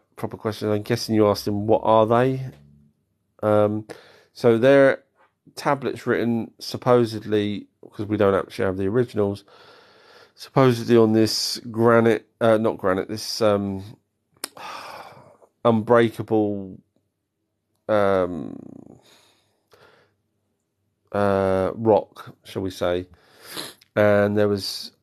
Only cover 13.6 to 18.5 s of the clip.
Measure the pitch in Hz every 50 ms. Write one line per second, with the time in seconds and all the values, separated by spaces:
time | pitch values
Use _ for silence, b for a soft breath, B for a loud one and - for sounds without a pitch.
13.6 | 101 98 98 95 98 107 - _ _ _ _ _ _ _ _ _ - - - -
14.6 | - - - - - - - - - - - - - - _ _ _ _ _ _
15.6 | - 120 113 110 104 110 123 117 117 113 - - 107 - 110 110 107 104 104 101
16.6 | 98 95 92 - _ _ _ _ _ _ _ _ _ _ _ _ _ _ _ _
17.6 | _ _ _ _ _ - 110 104 101 98 98 95 90 87 87 80 64 50